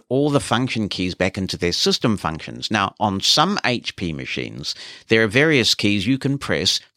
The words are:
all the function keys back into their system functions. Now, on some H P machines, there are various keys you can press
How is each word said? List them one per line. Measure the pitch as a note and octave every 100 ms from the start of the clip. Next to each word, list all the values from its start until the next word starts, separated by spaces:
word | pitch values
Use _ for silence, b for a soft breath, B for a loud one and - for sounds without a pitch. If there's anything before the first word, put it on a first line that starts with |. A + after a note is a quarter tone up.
| -
all | B2+ D3
the | C#3+
function | - A2+ B2+ A2+ G2+
keys | - F2+
back | - F#2 -
into | F#2 E2
their | F2
system | E2+ - - C3 G#2
functions. | E2 D#2 - A#1 -
Now, | G#2+ G2 -
on | G#2 G2
some | - - E3+ G3+
H | - A#2+ - -
P | F2
machines, | D2 B1+ - A#1 A1+ D#2 B B B -
there | A2+
are | A2
various | A2+ D#3 D3 G#2+
keys | - G#2 G2+ F#2+
you | C3
can | C3+ C#3
press | - D#2+ F#2 - B